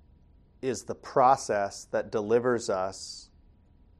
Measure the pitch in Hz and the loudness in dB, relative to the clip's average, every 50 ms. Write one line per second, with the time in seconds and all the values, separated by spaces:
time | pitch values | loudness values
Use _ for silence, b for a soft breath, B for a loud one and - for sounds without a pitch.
0 | _ - - - - - - - - _ - _ - 131 117 101 - - 110 - | _ -20 -20 -20 -20 -20 -20 -20 -20 _ -14 _ -4 -4 -4 -4 -6 -10 -12 -12
1 | - - - 147 127 127 135 - - - 113 104 101 101 - - - - - 110 | -10 -2 2 4 6 6 4 4 0 -2 0 0 -2 -2 -6 -10 -8 -4 -4 -4
2 | 92 - - 113 104 104 113 123 120 127 123 113 - - 101 92 92 95 95 - | -2 -2 -2 -2 2 2 2 4 4 2 0 0 0 -2 -2 0 -2 -4 -6 -10
3 | - - - - - - _ - - - _ _ _ _ _ _ _ _ _ | -14 -16 -16 -16 -18 -20 _ -20 -20 -20 _ _ _ _ _ _ _ _ _